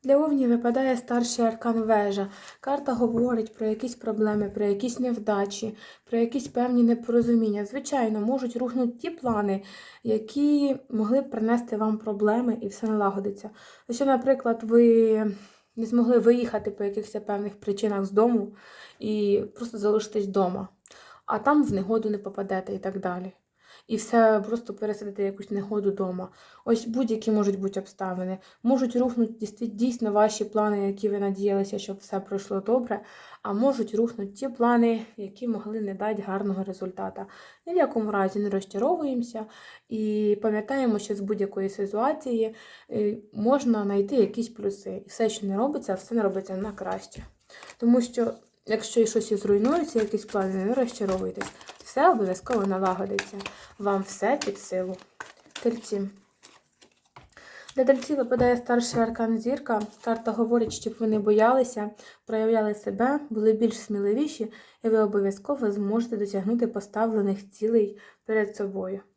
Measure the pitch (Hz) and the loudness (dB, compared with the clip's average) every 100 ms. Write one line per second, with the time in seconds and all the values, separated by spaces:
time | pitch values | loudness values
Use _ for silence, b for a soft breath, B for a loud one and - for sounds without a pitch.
0 | 262 277 311 285 247 233 240 240 269 247 | 4 4 4 2 4 2 2 2 0 0
1 | - 240 233 - 226 226 240 226 220 214 | 0 -2 0 0 0 0 -2 0 2 2
2 | 208 196 196 B B B - 277 285 233 | 2 0 -4 B B B -4 -2 -2 0
3 | 233 233 240 233 220 - 214 214 254 240 | 0 2 0 0 -4 -4 -4 -2 -6 -6
4 | 226 214 214 208 202 202 202 202 247 240 | -6 0 0 0 -2 -2 0 0 -2 -2
5 | 247 233 208 202 202 - 220 B B B | -2 -2 0 0 0 -4 -8 B B B
6 | _ 233 233 277 240 - 247 247 233 233 | _ 0 0 -2 -4 -2 2 4 4 4
7 | - 233 233 233 220 208 202 262 - 277 | 2 2 4 4 2 0 -4 -6 -2 0
8 | 226 214 208 269 247 233 247 247 240 - | 0 0 0 0 -2 -4 -2 0 -2 -2
9 | 339 339 254 214 202 196 B B B B | -10 -6 -2 0 0 -2 B B B B
10 | 233 214 220 285 294 294 277 262 - 226 | -2 -2 -2 0 2 4 2 -2 -2 -2
11 | 214 262 277 214 220 240 240 214 214 214 | 2 2 0 -2 0 0 0 -2 0 0
12 | 220 202 208 226 247 214 202 - 220 214 | -4 0 2 4 2 -2 -6 -6 -2 0
13 | 202 196 202 202 214 B B B - 240 | 0 -2 -6 -8 -16 B B B -10 -2
14 | 277 262 240 262 240 233 220 233 233 226 | 2 2 4 2 2 -2 4 8 8 8
15 | 226 214 214 202 B B B - 226 240 | 6 4 0 -4 B B B -8 0 2
16 | 240 240 233 240 233 208 208 202 202 202 | 6 6 6 4 2 -2 -4 -4 -4 -4
17 | 214 208 208 202 208 196 - 202 220 202 | -8 -10 -6 -4 -6 -8 -6 -2 0 0
18 | 196 196 233 233 196 B B B B B | 0 4 6 4 0 B B B B B
19 | 220 214 202 202 202 - 233 220 202 214 | -4 0 2 2 0 -8 -10 -2 2 2
20 | 214 220 196 196 185 185 185 _ - B | 0 -4 0 2 0 -2 -10 _ -20 B
21 | B B - 214 262 302 269 202 190 226 | B B -4 -2 4 4 4 0 0 0
22 | 220 202 196 196 196 190 190 196 190 190 | 0 -4 -6 -8 -4 -4 -4 -6 -6 -6
23 | 185 180 190 _ _ b b b _ 214 | -6 -6 -10 _ _ b b b _ -6
24 | - 233 226 214 202 233 - 202 214 208 | 2 4 6 4 0 -6 -6 -8 -6 -6
25 | 208 196 196 196 - 202 202 208 196 190 | -8 -4 -4 -4 -6 -6 -2 0 0 -2
26 | 185 180 185 B B B - 226 226 233 | -4 -4 -10 B B B 0 0 0 -2
27 | 254 220 226 214 202 196 196 196 190 - | 0 0 2 2 2 0 -2 -6 -10 -8
28 | 190 180 185 185 b b 233 262 254 240 | -6 -4 -6 -8 b b 2 2 2 2
29 | 247 240 220 - 208 - 226 202 247 233 | 0 2 -2 -2 -10 -6 -8 -2 -2 0
30 | 214 208 214 214 202 214 208 208 196 202 | 0 4 4 2 -2 0 0 0 -2 -2
31 | 214 202 196 190 202 196 196 202 202 196 | -2 -2 -2 0 0 0 0 -4 -8 -12
32 | - 226 226 196 - 196 196 247 233 208 | -6 -8 -4 -8 -4 -6 0 0 0 -6
33 | B B B B 208 202 269 269 214 208 | B B B B -6 0 0 0 -2 0
34 | 233 - 202 - 269 240 233 240 233 226 | -2 -2 -10 -6 -8 0 4 6 4 2
35 | 226 - 196 - 247 208 208 220 208 190 | -4 -12 -14 -8 -6 -6 -6 -6 -6 -4
36 | 208 208 196 190 202 190 190 185 185 190 | -4 -4 -4 -4 -2 -4 -6 -8 -10 -8
37 | 190 190 196 B B B - 359 277 233 | -10 -10 -16 B B B -2 2 2 0
38 | 214 202 190 202 208 196 196 196 262 349 | -2 0 0 0 -2 -2 -4 -2 0 0
39 | 294 254 240 226 214 B B B _ 220 | -2 -4 -6 -10 -12 B B B _ -4
40 | 214 214 208 208 220 214 208 269 254 208 | -2 2 2 2 2 -2 -2 0 0 0
41 | 202 202 196 202 196 196 196 196 196 208 | -2 -6 -4 -2 -2 -2 -6 -4 -4 0
42 | 262 302 262 233 220 226 B B B 214 | 0 -2 -2 -2 -2 -4 B B B -2
43 | 208 226 - 214 214 277 247 214 202 202 | -2 -2 -10 -2 2 2 4 0 2 0
44 | 202 277 202 - 226 - 202 202 196 190 | 2 2 2 2 -8 -4 -6 -6 -10 -12
45 | - - 226 208 202 196 269 294 - 190 | -14 -2 -2 -2 -4 0 0 -2 -4 -6
46 | - 233 202 190 190 190 214 202 185 190 | -2 0 0 0 -6 -8 -8 -8 -6 -8
47 | - - - _ B B B B 233 247 | -8 -18 -18 _ B B B B 4 4
48 | 240 - 226 - _ _ - 220 - - | 2 -2 -2 -4 _ _ -4 -4 0 2
49 | 220 226 214 202 202 202 233 339 311 233 | 2 2 -2 -2 2 2 4 2 0 -2
50 | 214 208 - 208 190 190 190 254 240 - | -2 -4 -4 -4 -2 -2 0 0 -2 -2
51 | 196 190 190 185 190 B B B - - | -2 -2 -4 -8 -12 B B B -8 2
52 | 330 254 190 185 - 240 196 190 190 185 | 4 4 0 -4 -4 -2 0 0 0 -2
53 | 196 196 - 196 196 B B B 202 196 | -4 -4 -6 -12 -12 B B B -2 -2
54 | 190 - 208 285 208 196 - 185 185 185 | -2 -2 0 0 -2 -8 -8 -6 -6 -10
55 | - _ - - _ - 240 233 - 202 | -16 _ -20 -20 _ -6 -4 -4 -6 -6
56 | 196 - _ _ - _ _ _ _ _ | -6 -10 _ _ -20 _ _ _ _ _
57 | _ - - B B B B - 262 269 | _ -20 -20 B B B B 0 4 4
58 | 240 285 233 247 247 240 240 240 240 240 | 2 -2 0 2 4 2 2 0 2 0
59 | 226 233 226 226 240 277 - 214 208 - | 0 0 -2 0 -2 -4 -2 -2 -2 -8
60 | - 226 226 220 226 240 220 - 220 220 | -4 -2 -2 -2 2 2 0 -4 -8 -4
61 | 220 214 208 208 226 262 247 220 208 214 | 0 2 4 6 6 4 2 -2 -8 -10
62 | B B - 220 220 226 214 208 - 196 | B B -6 -2 2 2 0 -2 -6 0
63 | 247 294 294 220 214 214 233 - - 202 | 0 0 -2 2 2 4 2 0 -6 -2
64 | 202 226 302 - 220 B B B 226 220 | 0 0 -2 -4 -8 B B B 0 2
65 | 214 208 196 196 - 277 220 202 196 226 | 4 2 0 -2 -4 -2 0 0 0 0
66 | 233 214 202 196 185 233 233 208 - 208 | -2 -4 -2 -2 0 0 0 -2 -6 -2
67 | 226 220 196 196 - - 214 233 202 B | 0 2 0 -2 -6 -4 2 2 2 B
68 | B B - 220 208 - 196 190 185 196 | B B -2 0 0 -4 -6 -6 -6 -8
69 | - | -12